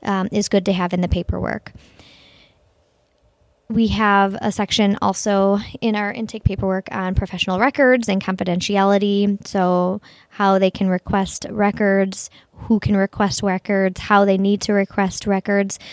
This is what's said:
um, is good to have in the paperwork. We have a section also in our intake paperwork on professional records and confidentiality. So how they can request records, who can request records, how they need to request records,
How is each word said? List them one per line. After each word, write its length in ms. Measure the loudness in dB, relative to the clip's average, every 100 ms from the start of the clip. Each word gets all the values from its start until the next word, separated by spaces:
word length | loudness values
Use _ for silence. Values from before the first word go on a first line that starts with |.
um, 260 | -4 -4 -2
is 180 | -2 0
good 160 | 0 2
to 60 |
have 180 | 0 0
in 80 | -2
the 80 | -2
paperwork. 640 | -2 -4 -4 -4 -6 -10 -20 -20 -20 -20 -20 -20 _ _ _ _ _ _ _ _ _ _ _ _ _ -4
We 160 | 0 2
have 480 | 2 2 4 2 0
a 100 | -4
section 480 | -4 -2 2 2 2
also 600 | 0 -2 0 2 2 2 -2 -6
in 140 | -2
our 180 | -2 -4
intake 300 | -6 -8 -2
paperwork 460 | -2 0 -2 -4 -4
on 240 | -6 -4
professional 460 | -2 -4 -4 -4 0
records 480 | 0 2 2 2 0
and 140 | -2
confidentiality. 1200 | -2 -4 -2 -2 0 2 4 4 2 2 0 -2 -4
So 560 | 0 2 2 0 -4 -10 -20 _
how 300 | -2 2 4
they 140 | 2
can 160 | 0 0
request 580 | -2 -2 -2 -2 -6 -8
records, 840 | -2 0 2 2 2 0 -4 -12 -16 _
who 280 | -8 0 0
can 160 | 2 2
request 480 | 0 0 -2 0
records, 560 | -2 -2 -2 0 0 -2
how 240 | 2 4
they 140 | 4 4
need 240 | 2 0
to 100 | 0
request 520 | 0 0 -2 -2 -2
records, 540 | -2 -2 0 0 0 -6 -14